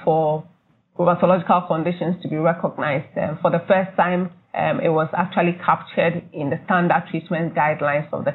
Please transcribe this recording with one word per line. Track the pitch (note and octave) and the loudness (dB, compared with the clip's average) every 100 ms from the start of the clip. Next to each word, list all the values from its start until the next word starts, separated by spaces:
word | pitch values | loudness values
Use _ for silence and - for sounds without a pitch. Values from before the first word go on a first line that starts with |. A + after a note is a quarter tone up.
for | E3+ D#3+ D#3 D#3 - _ _ _ _ - | 0 2 2 -2 -6 _ _ _ _ -2
rheumatological | F3 F3 F3+ F#3 E3+ F3+ F3+ | 0 2 4 2 4 2 2
conditions | D#3+ E3 F3 D#3+ F3+ | -2 -2 -2 -2 -4
to | - | -4
be | D#3 | 0
recognized. | E3 E3+ - - D3+ C#3+ - - | 0 0 -4 -4 -2 -2 -4 -6
Um, | - D3+ | -4 0
for | F3 | 0
the | E3+ - | 0 2
first | F#3+ F#3 - | 2 2 0
time, | F3 F3+ F#3 - _ | 0 0 -2 -8 _
um, | - D#3 C#3 | -2 0 0
it | E3+ | 2
was | D#3 D#3+ E3+ | 2 0 -2
actually | F3 - F3 F3 - | -2 0 0 0 0
captured | D#3+ - - F#3 E3+ - | 0 0 0 0 0 -8
in | F#3 - | -6 -4
the | D#3+ - | -4 0
standard | F3+ F3 D#3+ - | 2 2 0 0
treatment | D#3+ - E3 E3 E3+ | -6 -4 -2 -2 0
guidelines | D3+ D3+ D3 D3 D3 | 0 0 0 0 -2
of | D3+ | -4
the | C#3+ | -4